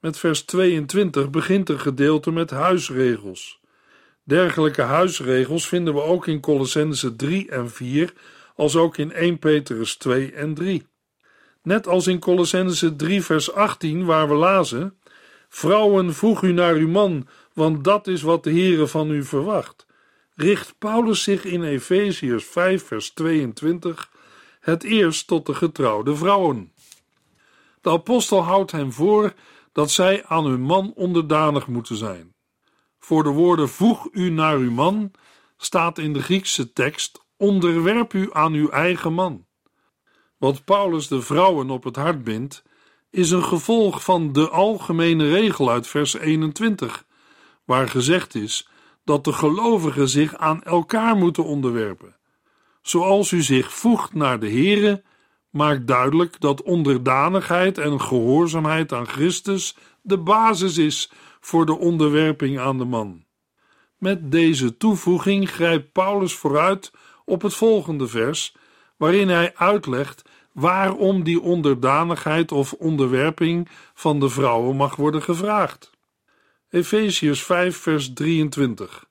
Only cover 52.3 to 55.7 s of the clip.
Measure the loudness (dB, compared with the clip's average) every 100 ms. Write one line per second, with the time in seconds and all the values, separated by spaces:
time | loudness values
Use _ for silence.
52.3 | _ _ _ _ _ -2 0 2 2 2
53.3 | 0 2 2 0 -2 2 2 0 -2 0
54.3 | 0 -2 0 2 4 2 0 _ _ _
55.3 | _ _ -2 0